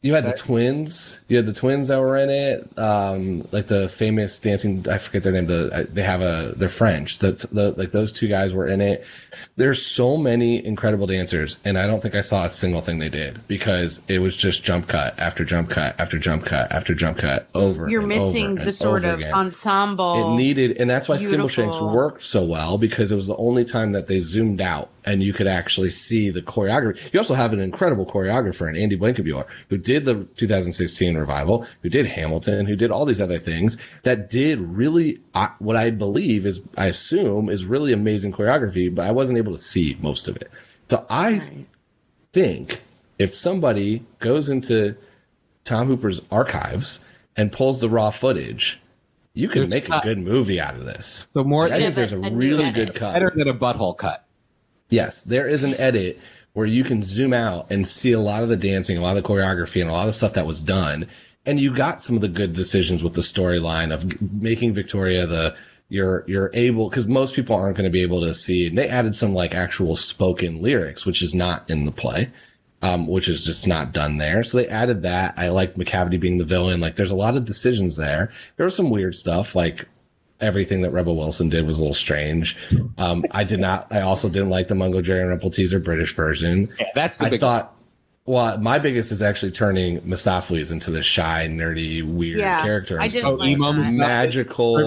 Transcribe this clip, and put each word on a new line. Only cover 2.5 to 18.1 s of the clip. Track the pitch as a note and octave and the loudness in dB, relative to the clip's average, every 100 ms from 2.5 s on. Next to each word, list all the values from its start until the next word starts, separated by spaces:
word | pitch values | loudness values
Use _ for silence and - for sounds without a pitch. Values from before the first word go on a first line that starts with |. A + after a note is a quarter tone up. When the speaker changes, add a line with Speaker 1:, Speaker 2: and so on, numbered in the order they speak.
| - - - | -2 -6 -4
Speaker 1:
Um, | A2 G#2 G2 F#2+ F#2+ F2 - | 0 2 0 -2 -2 -4 -4
like | G#2 G2 | -4 0
the | G2+ F#2+ | 0 0
famous | - A2 A2 G2+ - | 0 0 2 0 -2
dancing, | G#2+ G2+ G#2+ F#2+ F2 | 0 0 0 -2 -2
I | F#2+ | -2
forget | - G2+ | -2 -2
their | F#2+ | 2
name. | F#2 F2 | 2 2
The, | F2 C#2+ | 2 0
uh, | E2 - | -2 -4
they | F2 | -2
have | F#2+ F#2 | 0 0
a, | F2+ E2 E2 - | 0 0 -4 -2
they're | F#2 | -2
French. | - A2+ D#2+ D2 - | 2 2 2 -2 0
The, | G2 - - | 0 0 -4
the, | G#2 G2+ - | 0 0 0
like, | F#2 | -2
those | G#2 G#2+ | 0 -2
two | - A2 | -2 0
guys | G2 G2 | 0 0
were | F#2 D#2+ | 0 0
in | G2 | 2
it. | G2+ G2 - - - - - - | 2 0 -6 -20 -20 -20 -20 0
There's | C3 C3 | 2 2
so | - - B2 D3+ | -2 0 2 2
many | C#3+ A#2 A#2+ A#2 | 2 2 2 0
incredible | - G#2 A2 G#2+ G2 | -2 -2 0 0 0
dancers, | F#2+ F2 E2+ D2+ - | 0 0 -2 -2 -4
and | G2+ F#2+ | -2 0
I | G2 | 2
don't | G#2+ | 0
think | A2+ | -2
I | G2+ | -2
saw | G2 G2+ | 0 0
a | F2 | 0
single | - F#2 E2+ | -2 -2 -2
thing | E2 E2 | -2 -4
they | D#2 | -4
did | C#2+ D2 B1 - | -4 -6 -10 -8
because | G2+ - F2+ F2 - - | -4 0 0 0 -4 -2
it | F#2+ | 0
was | F#2 F2+ | 0 0
just | G2 F2 | 0 0
jump | - F2 E2+ | 0 -2 0
cut | E2+ C2+ - | -2 -2 -2
after | E2+ - | -4 -2
jump | D#2+ E2+ E2 | -2 0 0
cut | - D2 - | -2 -2 -2
after | E2+ E2 | -4 -2
jump | D2 E2 | 0 -2
cut | - C#2+ B1 | 0 -2 0
after | D2+ - | -4 -2
jump | D#2+ E2 - | 0 0 0
cut | D2 C2+ - | -2 -2 -2
over | - G2 F#2 E2 | 0 2 2 -2
Speaker 3:
You're | A3 | -2
Speaker 1:
and | |
Speaker 3:
missing | G#3 | 0